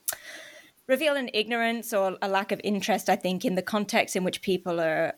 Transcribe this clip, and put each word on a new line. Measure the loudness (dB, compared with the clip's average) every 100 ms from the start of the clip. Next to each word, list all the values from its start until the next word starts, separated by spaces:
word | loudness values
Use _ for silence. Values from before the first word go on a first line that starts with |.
| -10 -10 -12 -16 -18 -20 -20 _ 0
reveal | 2 2
an | 0 0
ignorance | 0 0 0 0 -2 -2
or | 0 0 0
a | 0
lack | 0 0
of | -2
interest, | 0 0 2 2 2
I |
think, | 0 0 0
in | 0
the | 0
context | 0 -2 2 0 0 0
in |
which | -2 -2
people | 0 0 0 0
are, | 0 0 -2